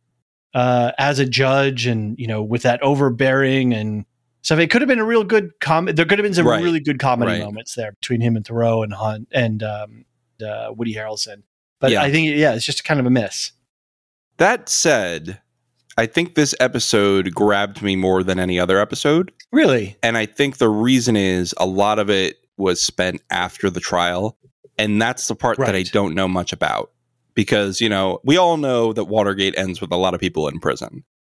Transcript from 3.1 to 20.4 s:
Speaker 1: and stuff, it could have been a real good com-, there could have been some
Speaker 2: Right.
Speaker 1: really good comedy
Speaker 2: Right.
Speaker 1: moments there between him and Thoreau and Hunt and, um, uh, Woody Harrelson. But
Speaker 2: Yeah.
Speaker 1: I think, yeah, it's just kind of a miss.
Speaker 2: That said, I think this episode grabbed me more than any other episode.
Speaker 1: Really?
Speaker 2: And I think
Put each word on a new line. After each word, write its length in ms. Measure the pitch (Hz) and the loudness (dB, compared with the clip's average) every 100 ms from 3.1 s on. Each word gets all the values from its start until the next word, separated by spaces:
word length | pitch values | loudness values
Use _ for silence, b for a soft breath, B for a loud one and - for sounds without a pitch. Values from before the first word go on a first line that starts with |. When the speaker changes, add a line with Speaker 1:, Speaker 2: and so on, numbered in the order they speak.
| 120 131 135 135 135 127 | 2 2 2 2 2 0
Speaker 1:
and 320 | 110 107 107 - _ _ _ | 0 -4 -6 -10 _ _ _
stuff, 180 | - 160 | -2 0
it 100 | 165 | 2
could 120 | 240 | 2
have 60 | 254 | 2
been 120 | 247 | 2
a 60 | 220 | 2
real 180 | 233 | 2
good 280 | 202 220 175 - | 2 2 0 -4
com-, 260 | 147 160 185 | 0 0 2
there 200 | 160 165 | 0 2
could 140 | 202 | 2
have 40 | |
been 100 | 208 | 2
some 140 | 175 127 | 2 2
Speaker 2:
Right. 160 | 117 | 2
Speaker 1:
really 160 | 175 165 | 2 0
good 200 | 147 131 | -2 -2
comedy 320 | 135 120 98 | 0 0 0
Speaker 2:
Right. 80 | 87 | -2
Speaker 1:
moments 320 | 104 107 - 123 | -6 -12 -12 -10
there 160 | 107 | -10
between 280 | - - 117 | -10 -4 0
him 140 | 117 113 | 0 0
and 100 | 104 | -2
Thoreau 380 | 117 117 113 | -2 0 0
and 100 | 107 | -2
Hunt 340 | 98 110 107 113 | -4 -6 -6 -4
and, 320 | 139 117 107 | -2 -2 -2
um, 420 | 107 107 107 110 _ _ _ - 107 | -6 -8 -12 -16 _ _ _ -14 -10
uh, 260 | 107 110 | -8 -10
Woody 220 | 110 117 | -6 -6
Harrelson. 500 | 107 107 107 110 101 _ _ _ _ | -6 -8 -8 -10 -12 _ _ _ _
But 100 | - | 0
Speaker 2:
Yeah. 120 | 107 | 2
Speaker 1:
I 80 | 139 | 2
think, 180 | 156 156 147 | 2 2 2
yeah, 160 | 151 | 2
it's 100 | 117 - | 2 -4
just 180 | - - | -6 -2
kind 140 | 147 | 0
of 60 | 123 | 2
a 40 | |
miss. 420 | 127 101 - - - _ _ _ _ _ _ _ - | 2 0 -6 -10 -12 _ _ _ _ _ _ _ 0
Speaker 2:
That 320 | 180 240 - | 0 0 -2
said, 680 | - 165 123 90 82 82 98 _ _ _ _ _ - | 0 2 2 0 -6 -10 -16 _ _ _ _ _ -2
I 80 | 113 | -2
think 300 | 170 175 156 | -2 0 0
this 180 | 143 - | 0 2
episode 720 | 127 123 - 107 101 98 92 | 0 0 0 2 4 4 0
grabbed 480 | 82 104 101 101 98 | 2 2 4 0 -4
me 140 | 104 95 | -2 0
more 280 | 92 92 | 2 2
than 160 | 92 92 | 2 0
any 200 | 92 90 | 0 0
other 200 | 90 98 | 2 2
episode. 520 | 104 - 147 160 185 - - | 0 0 2 2 0 -8 -2
Speaker 1:
Really? 440 | 277 240 123 98 - | 2 2 2 -2 -4
Speaker 2:
And 140 | 117 113 | -2 -2
I 80 | 107 | -2
think 320 | - | -2